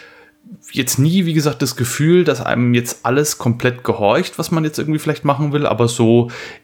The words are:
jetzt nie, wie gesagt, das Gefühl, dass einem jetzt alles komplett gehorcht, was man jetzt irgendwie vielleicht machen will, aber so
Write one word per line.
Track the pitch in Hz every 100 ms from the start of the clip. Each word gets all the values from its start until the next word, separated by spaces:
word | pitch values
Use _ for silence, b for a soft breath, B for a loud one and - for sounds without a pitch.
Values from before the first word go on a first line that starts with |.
| B B B B - - -
jetzt | 139 117 -
nie, | 147 190 170
wie |
gesagt, | 160 147 131
das | 127 -
Gefühl, | 120 - 151 180
dass | 165 127
einem | - 120 123
jetzt | 120 123 - 123
alles | 135 151 -
komplett | 123 120 127 123
gehorcht, | - 101 104 131 185 -
was | 160
man | 165
jetzt | 156 156
irgendwie | 156 156
vielleicht | 156 147 147
machen | 135 151
will, | 147 147
aber | 107 120
so | 123 113 120 120 B B B